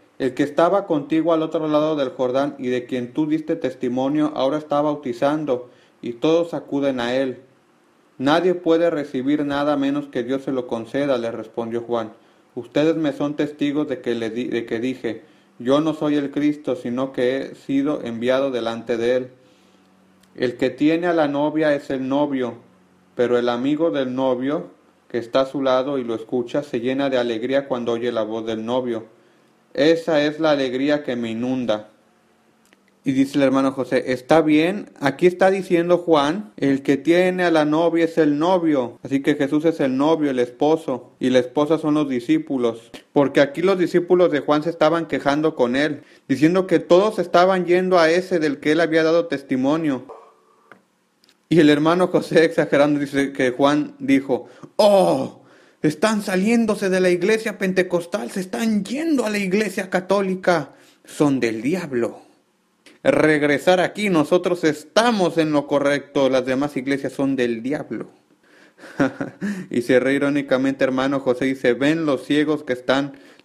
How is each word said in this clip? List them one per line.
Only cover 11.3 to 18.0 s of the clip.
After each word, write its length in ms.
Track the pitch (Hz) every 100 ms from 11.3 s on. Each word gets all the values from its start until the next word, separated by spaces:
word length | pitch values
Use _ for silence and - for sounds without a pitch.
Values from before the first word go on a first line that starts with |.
respondió 500 | 117 110 - 113 117
Juan. 320 | 117 117 107 - _ _ _
"Ustedes 440 | - - - 160 160
me 160 | 151
son 220 | 135 147 147
testigos 520 | 147 - 143 139 151
de 140 | 127
que, 120 | 120
le 160 | 117 113
di-, 200 | 113 123
de 180 | 117 117
que 120 | 113
dije, 440 | 127 127 117 110 - _ _ -
'Yo 240 | 123 143
no 140 | 156 151
soy 220 | 151 147
el 120 | 139
Cristo, 460 | 143 147 147 - 127
sino 380 | 123 120 135
que 240 | 135 123 135
he 180 | - -
sido 480 | - 139 143 147